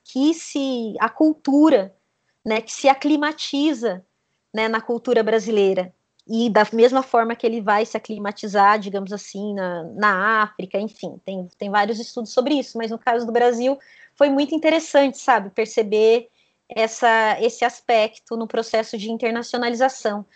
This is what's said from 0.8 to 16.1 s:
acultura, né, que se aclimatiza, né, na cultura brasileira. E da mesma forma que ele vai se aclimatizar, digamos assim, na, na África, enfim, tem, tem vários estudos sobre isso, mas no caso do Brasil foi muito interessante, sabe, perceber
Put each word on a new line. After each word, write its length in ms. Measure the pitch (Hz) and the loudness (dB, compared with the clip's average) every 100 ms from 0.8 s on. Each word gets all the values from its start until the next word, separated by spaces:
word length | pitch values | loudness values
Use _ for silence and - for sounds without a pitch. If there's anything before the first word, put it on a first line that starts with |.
| 226 202 | -6 -2
acultura, 920 | 226 - 311 311 - 277 311 254 190 _ _ _ _ _ | -2 2 2 2 2 4 6 6 2 _ _ _ _ _
né, 160 | 220 220 | -4 -4
que 120 | 226 | -4
se 160 | - 269 | 0 2
aclimatiza, 1160 | 269 294 294 294 311 - 277 302 262 226 185 - _ _ _ _ | 2 2 0 0 -6 -6 -2 -2 -2 -4 -6 -12 _ _ _ _
né, 160 | 214 220 | -4 -2
na 120 | 226 | -2
cultura 400 | 226 233 262 226 | -4 -6 0 0
brasileira. 720 | 220 220 202 214 196 185 180 _ _ _ - | 2 0 0 2 2 0 -4 _ _ _ -6
E 200 | 226 240 | -2 2
da 160 | 202 214 | 2 2
mesma 300 | 226 240 262 | 4 4 4
forma 320 | 262 240 226 | 0 0 0
que 100 | 233 | -2
ele 160 | 240 226 | -4 -2
vai 240 | 202 208 | 0 0
se 120 | 226 220 | 0 -6
aclimatizar, 840 | - 214 202 208 220 208 196 214 | -8 -10 -8 -10 -4 4 4 4
digamos 340 | 196 196 190 | 0 -8 -8
assim, 400 | 202 - 196 208 | -10 -12 -10 -8
na, 280 | 202 185 175 | -6 -6 -6
na 600 | 160 - 208 185 208 220 | -10 0 0 2 0 0
África, 340 | 208 - 185 196 | -2 -6 -8 -6
enfim, 420 | 214 - 175 - | -6 -10 -14 -14
tem, 240 | - 190 180 - | -12 -12 -12 -12
tem 120 | 202 | -4
vários 280 | 208 208 220 | 0 0 -4
estudos 320 | 233 - 214 | -10 -10 -8
sobre 240 | - 247 | -2 0
isso, 240 | 294 - 226 | 0 -4 -8
mas 140 | 226 | -8
no 60 | 226 | -6
caso 280 | - 233 233 | -2 -2 0
do 60 | |
Brasil 440 | 233 240 233 247 277 _ _ - | 2 2 2 0 -2 _ _ -10
foi 160 | - 285 | 0 2
muito 240 | 277 285 | 2 0
interessante, 640 | 311 311 320 320 285 277 - | 0 2 2 2 2 2 2
sabe, 320 | - 233 196 | 2 2 0
perceber 800 | - 220 - 208 214 220 | -6 -4 -2 0 4 4